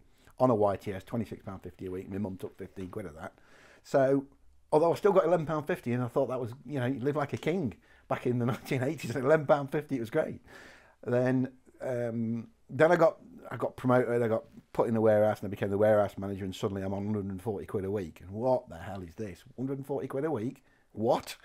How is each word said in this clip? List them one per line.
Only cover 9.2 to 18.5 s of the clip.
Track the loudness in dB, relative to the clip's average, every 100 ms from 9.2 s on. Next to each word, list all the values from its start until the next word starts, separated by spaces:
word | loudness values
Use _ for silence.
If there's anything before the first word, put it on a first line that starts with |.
| 2 4 4
pound | 2 2
fifty, | -6 -4 -4
it |
was | -2
great. | -2 -2 -8 -16 -20 -20 -20 -20 _
Then, | -2 0 2 2 0 -6 _ -10
um, | -6 -4 -4 -4 -4 -4 -8 _ -10
then | 4 6
I | 6
got, | 4 2 -10 -20 -12
I | -6
got | -6 -2
promoted, | 4 4 4 2
I | 2
got | 0 -2 -16 -6
put | -2 0
in |
the | 4
warehouse, | 6 6 4 2
and | -6
I |
became | -4 -2
the | 2
warehouse | 6 6 2 -2
manager, | -8 -6
and | -8
suddenly | -4 -4 -4
I'm | -4
on | -4 -4
hundred | -4
and | -4 -6
forty | -6 -6
quid | -6 -6 -4
a |
week. | -4 -6 -12
And | -14
what | -4 0